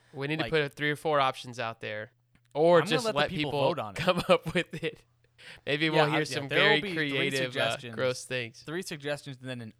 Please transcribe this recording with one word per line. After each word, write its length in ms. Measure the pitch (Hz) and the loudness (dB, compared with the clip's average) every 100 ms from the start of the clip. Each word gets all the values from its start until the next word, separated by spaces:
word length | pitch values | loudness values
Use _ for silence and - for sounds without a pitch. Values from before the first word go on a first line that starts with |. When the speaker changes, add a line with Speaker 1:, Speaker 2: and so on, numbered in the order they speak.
| _ | _
Speaker 1:
We 140 | 135 139 | -8 -4
need 100 | 156 | -2
to 60 | |
Speaker 2:
Like, 80 | 120 | 0
Speaker 1:
put 220 | 156 143 | 0 0
three 180 | - 147 | -2 -2
or 40 | 147 | -2
four 240 | 160 147 | 0 2
options 400 | 131 131 127 120 | 2 0 -8 -8
out 220 | 113 113 | -6 -6
there, 300 | 113 107 123 _ _ _ _ | -8 -8 -10 _ _ _ _
or 240 | 143 170 170 | 2 6 6
Speaker 2:
I'm 40 | 170 | 6
gonna 40 | |
Speaker 1:
just 140 | 156 226 | 2 0
Speaker 2:
let 80 | |
the 40 | 143 | 0
Speaker 1:
let 120 | 147 | 0
Speaker 2:
people 200 | 175 143 | 0 -2
Speaker 1:
people 160 | 143 135 | 2 2
Speaker 2:
vote 100 | 135 | 0
on 160 | 107 98 | -4 -2
it. 0 | |
Speaker 1:
<laughs> 40 | |
come 220 | 175 180 - | 0 2 4
up 240 | 175 160 | 2 2
with 280 | 175 156 156 | -4 -4 -4
it. 180 | 165 - _ _ _ _ - - - | -8 -8 _ _ _ _ -20 -12 -4
Maybe 240 | 147 160 | 0 2
we'll 120 | 160 | 4
Speaker 2:
Yeah, 40 | 151 | 4
Speaker 1:
hear 100 | 156 | 2
Speaker 2:
I, 20 | |
yeah, 40 | 151 | -2
Speaker 1:
some 220 | 143 139 | -4 -2
Speaker 2:
there 120 | 143 | 2
will 80 | 147 | 4
Speaker 1:
very 140 | 151 | 4
Speaker 2:
be 120 | 196 | 0
three 160 | 160 147 | -2 -2
Speaker 1:
creative, 280 | 135 139 135 | 0 0 0
uh, 20 | 131 | -2
Speaker 2:
suggestions. 500 | 131 117 117 120 113 | -2 -2 -2 -6 -4
Speaker 1:
gross 280 | 127 127 | -2 -2
things. 400 | - 127 113 - - | -6 -6 -6 -10 -10
Speaker 2:
Three 180 | 170 | -8
suggestions 540 | 185 151 143 143 143 127 | -8 -8 -6 -8 -8 -14
and 80 | 127 | -12
then 100 | 123 | -12
an 120 | 110 - | -12 -6